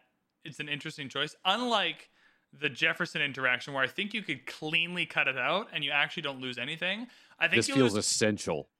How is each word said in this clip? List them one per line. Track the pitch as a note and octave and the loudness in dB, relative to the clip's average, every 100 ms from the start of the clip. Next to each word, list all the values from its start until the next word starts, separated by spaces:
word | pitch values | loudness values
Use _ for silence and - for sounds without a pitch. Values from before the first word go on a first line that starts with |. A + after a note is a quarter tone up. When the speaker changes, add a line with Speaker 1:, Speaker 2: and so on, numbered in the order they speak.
| _ _ _ _ D#3+ | _ _ _ _ -14
Speaker 1:
it's | C3+ | -8
an | D3 | -6
interesting | D3 D#3+ D3+ C3+ | -6 -6 -8 -6
choice. | C3+ D3+ - | -4 -4 -2
Unlike | F#3 G#3 B3 A3 F3 D3+ - _ _ _ _ | 0 2 2 2 2 -2 -12 _ _ _ _
the | C#3 D3 | -4 -4
Jefferson | A#2+ D#3+ E3 E3+ E3 | 2 2 2 -2 -2
interaction, | C#3+ C3+ C3 B2 - | -2 0 2 2 0
where | C#3 | 0
I | B2+ | 0
think | - G3+ | 0 -4
you | A3 | -4
could | F#3+ C3+ - | -4 -6 -8
cleanly | - D#3 E3 E3+ F3+ D#3+ | -8 -2 -2 -2 -2 -2
cut | D#3+ C#3 | 0 0
it | C3 | 2
out | B2+ F3+ A#3+ | 2 0 0
and | E3 | -4
you | C#3+ | 0
actually | D3 D3 - | 0 0 -2
don't | D3 C3 | -6 -4
lose | B2+ A#2+ | -6 -6
anything, | B2+ D#3+ F3+ G3+ B3 - - - | -6 -4 -4 -4 -8 -16 -18 -2
I | E3 | 2
think | - | 4
Speaker 2:
This | A2 | 4
Speaker 1:
you | C4+ | 6
Speaker 2:
feels | B2 G#2 | 6 4
Speaker 1:
lose | - | 0
Speaker 2:
essential. | - A2 G#2 - D#2 - _ | 4 4 2 0 -2 -4 _